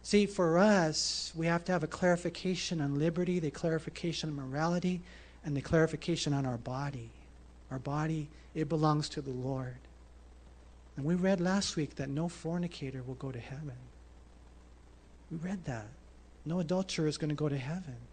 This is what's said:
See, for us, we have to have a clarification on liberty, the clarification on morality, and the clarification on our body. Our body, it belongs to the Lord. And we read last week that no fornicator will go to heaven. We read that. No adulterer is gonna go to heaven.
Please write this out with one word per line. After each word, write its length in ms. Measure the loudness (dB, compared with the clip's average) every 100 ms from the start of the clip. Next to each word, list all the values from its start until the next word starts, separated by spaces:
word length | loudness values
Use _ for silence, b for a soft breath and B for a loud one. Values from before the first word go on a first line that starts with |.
See, 240 | 4 4 4
for 320 | 2 4 8
us, 760 | 8 8 4 2 -2 -2 -6 -2
we 120 | 0
have 180 | 0 2
to 80 |
have 100 | 0
a 40 | 0
clarification 920 | 2 4 4 2 -2 -2 -2 -2 0
on 180 | 0 2
liberty, 420 | 2 2 0 0
the 120 | 0
clarification 760 | -2 0 0 -4 -4 -4 -2 -4
on 60 | -4
morality, 640 | -4 0 2 2 0 -2 B B B B
and 100 | -4
the 80 | -4
clarification 720 | 4 6 6 2 -2 0 2
on 120 | 0 0
our 120 | -2
body. 520 | -4 -4 -4 -6 -12 -16 -20 -20 -20 -20 -10
Our 100 | -6
body, 500 | -2 0 0 -2 -6 B B -4
it 140 | 0
belongs 400 | 4 4 4 0
to 120 | -6
the 100 | -6
Lord. 440 | -4 -2 -2 -4 -10 -16 -20 -20 -20 -20 -20 -20 -20 -20 -20 -14 -4
And 100 | 0
we 100 | 2
read 260 | 4 4
last 340 | 4 2 0 -2
week 200 | -4 -4
that 120 | -4
no 220 | -2 -2
fornicator 760 | -4 -4 -2 -4 -6 -8 -8 -8
will 100 | -8
go 180 | -8
to 60 | -8
heaven. 360 | -10 -10 -10 -12 -16 -20 -20 -20 -20 -20 -20 -20 -20 -20 -20 -20 -20 -20 -10
We 80 | -8
read 280 | -4 -4 -4
that. 220 | -6 -6 -16 -20 -20 -20 -12 -4
No 160 | -2
adulterer 460 | 2 0 0 0 0
is 100 | 0
gonna 160 | -2
go 160 | 0 0
to 80 | 0
heaven. 400 | -2 -6 -8 -12 -16